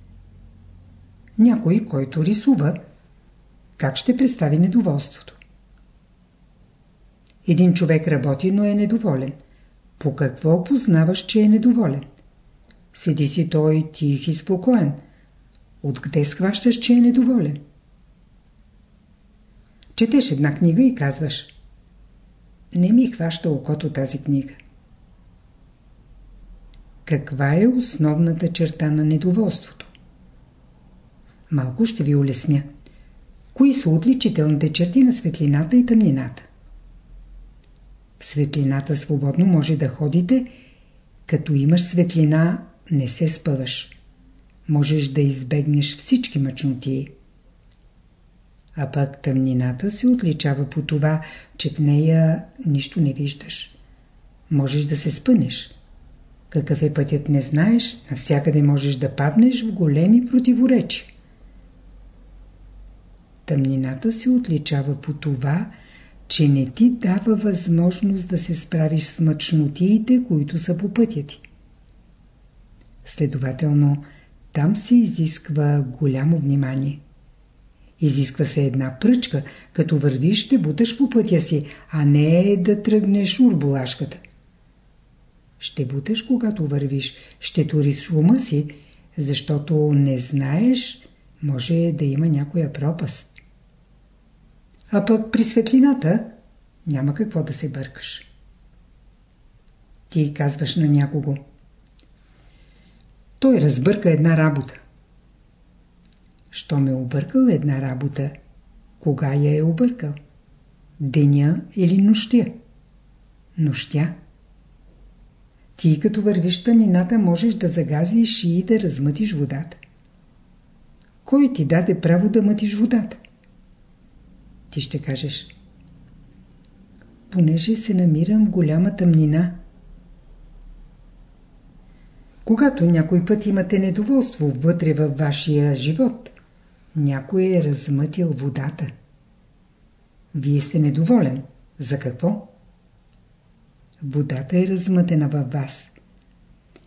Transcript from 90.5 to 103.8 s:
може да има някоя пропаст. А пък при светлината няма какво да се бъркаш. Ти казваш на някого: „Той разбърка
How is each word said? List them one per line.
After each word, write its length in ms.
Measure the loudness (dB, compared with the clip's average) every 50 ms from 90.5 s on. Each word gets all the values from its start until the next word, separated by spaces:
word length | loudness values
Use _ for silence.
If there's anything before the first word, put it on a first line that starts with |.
| 0 0 2 2 2 0 -2 -8 -12 -18 -20 -20 _ _ _ _ _ -8 -6
може 500 | -4 -4 -4 -2 -2 0 0 0 0 -2
да 120 | -2 -2
има 240 | -2 0 0 0 0
някоя 440 | 0 0 -2 -4 -4 -4 -4 -4 -4
пропаст. 560 | -4 -4 -4 -4 -4 -6 -8 -10 -10 -16 _ _ -20 -20 _ _ _ _ _ _ _ _ _ _ _ _ _ _ _ _ _ _ _ _ _ _ _ _ _ _ _ _ -4 -2
А 100 | -2 0
пък 280 | 2 0 0 0 -2 0
при 120 | 0 0
светлината 800 | 0 2 0 0 4 4 4 6 6 4 2 0 0 0 0 -2 -6 -16 -20 _ _ _ _ _ _ _ _ -8
няма 280 | -4 -4 -2 -2 -2 -2
какво 280 | -2 -4 -4 -4 -4 -4
да 100 | -4 -6
се 160 | -8 -8 -10
бъркаш. 640 | -8 -10 -12 -12 -14 -18 -16 -16 -16 -16 -18 -20 _ _ _ _ -20 _ _ _ _ _ _ _ _ _ _ _ _ _ _ _ _ _ _ _ _ _ _ _ _ _ _ _ _ _ _ -6
Ти 260 | -2 -2 -2 -2 -2
казваш 420 | -4 -4 -4 -4 -4 -6 -4 -2
на 120 | 0 2 2
някого: 480 | 4 2 2 0 -2 -4 -4 -4 -6 -8 -8 -16 -20 _ _ _ _ _ _ _ _ _ _ _ _ _ _ _ _ _ _ _ _ _ _ _ _ _ _ _ _ _ _ _ _ _ _ _ -8 0
„Той 220 | 2 4 4 4
разбърка 500 | 4 2 2 2